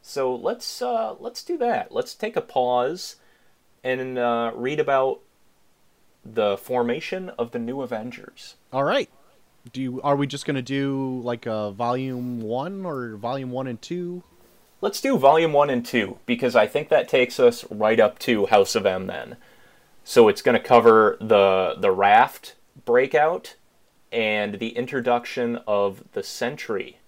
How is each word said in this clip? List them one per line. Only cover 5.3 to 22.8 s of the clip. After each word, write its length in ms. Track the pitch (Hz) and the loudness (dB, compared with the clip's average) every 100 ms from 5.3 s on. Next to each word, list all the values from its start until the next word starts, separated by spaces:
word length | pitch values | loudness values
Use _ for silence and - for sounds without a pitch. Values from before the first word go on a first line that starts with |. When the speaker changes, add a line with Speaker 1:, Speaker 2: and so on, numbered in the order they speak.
| _ _ _ _ _ _ _ _ _ | _ _ _ _ _ _ _ _ _
Speaker 1:
the 320 | - 113 104 98 | -8 0 0 0
formation 720 | - 127 120 131 - 185 185 | -2 -2 0 -4 -6 -8 -8
of 200 | - 117 | -8 -6
the 80 | 120 | -6
New 240 | 117 139 | -8 -8
Avengers. 720 | 123 113 120 - - _ - _ _ | -8 -8 -10 -14 -20 _ -20 _ _
Speaker 2:
All 120 | 131 | -4
right. 260 | 143 262 - _ _ _ _ _ - | -2 -2 -4 _ _ _ _ _ -16
Do 80 | 127 | -10
you, 220 | 131 127 | -8 -4
are 120 | 143 | -2
we 120 | 143 143 | 0 -2
just 180 | 143 | -4
gonna 180 | - 139 | -4 -6
do, 580 | 127 139 139 135 131 127 | -4 -4 -2 -4 -4 -6
like, 220 | 120 120 117 | -6 -6 -6
a 240 | 110 104 | -6 -6
volume 720 | 101 120 127 131 127 123 120 | -4 -4 -2 -4 -6 -8 -8
one 420 | 110 120 160 196 | -6 -6 -6 -8
or 320 | 185 139 120 107 | -8 -8 -10 -8
volume 340 | 117 135 127 | -8 -6 -8
one 160 | 127 131 | -8 -8
and 140 | 113 | -10
two? 420 | - 175 175 180 _ _ _ _ _ _ | -10 -8 -8 -10 _ _ _ _ _ _
Speaker 1:
Let's 200 | 208 - | -6 -2
do 160 | 269 240 | 0 4
volume 380 | 139 160 165 | 6 6 4
one 160 | 143 143 | 4 2
and 140 | 123 | 0
two, 340 | 120 120 98 - - | 0 -2 -2 -6 -4
because 280 | 120 127 | -2 2
I 120 | 117 107 | 4 4
think 240 | 143 151 | 0 2
that 180 | 151 - | 0 2
takes 320 | 135 123 - | 2 0 4
us 240 | 120 120 - | 4 4 -12
right 280 | 104 107 113 | -2 2 4
up 200 | 104 - | 4 2
to 260 | - 110 98 | -2 0 4
House 280 | 104 98 | 4 4
of 100 | 113 | 0
M 220 | 98 92 95 | -2 -2 -8
then. 300 | 87 120 120 _ _ _ _ _ _ | -10 -12 -18 _ _ _ _ _ _
So 240 | - 131 110 | 0 6 6
it's 140 | 101 | 6
gonna 180 | 131 117 | 2 0
cover 560 | - 120 113 110 107 - | 6 8 8 8 6 2
the, 580 | 110 104 98 95 92 - | 2 4 6 4 0 0
the 120 | 98 | 0
Raft 680 | 92 101 110 135 - - _ _ - | 2 6 6 4 -2 -20 _ _ -14